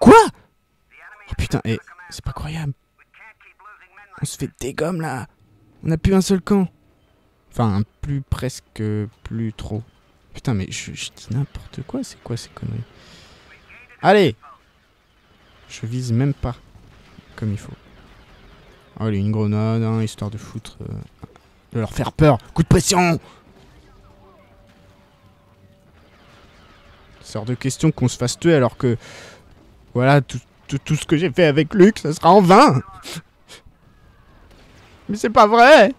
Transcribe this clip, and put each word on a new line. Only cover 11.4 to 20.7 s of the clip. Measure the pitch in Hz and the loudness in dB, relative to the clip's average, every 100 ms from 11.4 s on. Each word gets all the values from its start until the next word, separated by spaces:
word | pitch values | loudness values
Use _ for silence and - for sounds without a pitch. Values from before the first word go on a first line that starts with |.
| 143 - - - 131 | -8 -12 -18 -18 -12
quoi. | 262 | -12
C'est | 247 - | -12 -14
quoi | - 117 | -14 -12
ces | - | -14
conneries ? | - 113 113 117 - - - - - _ - _ 220 247 _ | -16 -12 -12 -14 -20 -20 -20 -20 -20 _ -20 _ -20 -20 _
Allez ! | - 208 165 - - - _ _ _ _ _ _ _ _ _ _ - | 2 4 2 -2 -12 -20 _ _ _ _ _ _ _ _ _ _ -20
Je | - 113 | -14 -10
vise | 127 127 | -8 -4
même | 117 143 | -2 -2
pas | 139 123 - - - - - - - - - | -4 -8 -10 -16 -20 -20 -20 -20 -20 -20 -12
comme | 110 | -8
il | 101 | -8
faut. | - - _ - - - - - - - - _ _ - | -12 -20 _ -20 -20 -20 -20 -20 -20 -20 -20 _ _ -8
Allez, | 110 101 | -6 -4
une | 101 | -2
grenade, | 107 104 104 110 113 | -2 -2 -2 -2 -2
hein, | 113 113 | -2 -4
histoire | 110 - 104 | -6 -8 -12
de | 107 | -12
foutre, | - 110 - | -16 -18 -18